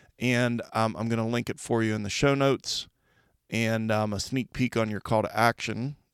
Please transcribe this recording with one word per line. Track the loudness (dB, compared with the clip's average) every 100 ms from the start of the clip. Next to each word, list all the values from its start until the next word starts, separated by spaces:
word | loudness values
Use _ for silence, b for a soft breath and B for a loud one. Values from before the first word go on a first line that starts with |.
| b b
and, | 0 2 2 -2 -4
um, | -2 0 0
I'm | -2
gonna | 0 0
link | -2 -4
it | -6
for | -2 2
you | 2 0
in |
the | -2
show | 2 2 4
notes. | 2 2 -2 -6 -8 _ _ _ _ _ _
And, | -2 0 0 0
um, | 0 0
a | -4
sneak | -4 -4 -4
peek | -2 0 0
on | 0
your | -2
call | 0 2
to | 2 2
action | 2 2 -4 -4 -6 -8 _